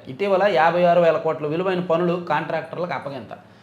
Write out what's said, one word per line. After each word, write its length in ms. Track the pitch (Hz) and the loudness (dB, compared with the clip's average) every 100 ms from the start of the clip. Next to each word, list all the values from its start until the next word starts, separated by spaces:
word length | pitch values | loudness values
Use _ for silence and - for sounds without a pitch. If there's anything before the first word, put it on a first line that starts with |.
| - | -14
ఇటీవల 360 | 131 196 185 | -6 0 2
యాభై 400 | 196 165 160 175 | 2 4 4 4
ఆరు 180 | 175 175 | 4 6
వేల 160 | 165 160 | 4 2
కోట్లు 300 | 160 143 147 | 0 -4 -4
విలువైన 320 | 160 185 180 | -2 -2 -2
పనులు 460 | 175 165 180 175 175 | 0 0 0 -2 -2
కాంట్రాక్టర్లకు 680 | 151 160 160 - 147 175 | -4 -2 -6 -8 -8 -6
అప్పగింత. 440 | 135 143 135 104 - - - | -6 -8 -12 -14 -16 -20 -20